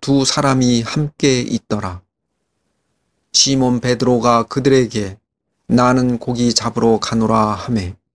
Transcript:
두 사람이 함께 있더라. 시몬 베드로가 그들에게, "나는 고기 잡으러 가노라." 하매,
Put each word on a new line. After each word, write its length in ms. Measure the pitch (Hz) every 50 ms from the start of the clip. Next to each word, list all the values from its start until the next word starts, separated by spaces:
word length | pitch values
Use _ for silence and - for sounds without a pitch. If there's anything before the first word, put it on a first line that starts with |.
두 240 | - 139 139 139 131
사람이 560 | - - 151 143 139 135 131 127 123 120 117
함께 580 | 113 - - 156 147 143 - - 151 139 127 123
있더라. 640 | 120 - 120 - - - 107 104 98 92 90 90 - _ _ _ _ _ _ _ _ _ _ _ _ _ _ _ _ _ _ _ _ _ _ _ _ _
시몬 480 | - - - 143 135 135 127 123 123 117
베드로가 640 | 127 123 123 113 123 123 123 117 113 123 120 117 113
그들에게, 760 | - - 135 127 143 135 131 123 104 107 107 101 95 101 - _ _ _ _ _ _ _ _ _
"나는 500 | - 117 120 123 123 127 131 127 123 123
고기 360 | 113 - 123 123 117 120 120 110
잡으러 460 | - - 117 113 117 113 117 110 104
가노라." 540 | - - 117 113 110 107 113 110 107 107 104
하매, 420 | 92 - - 120 107 92 92 - - _ _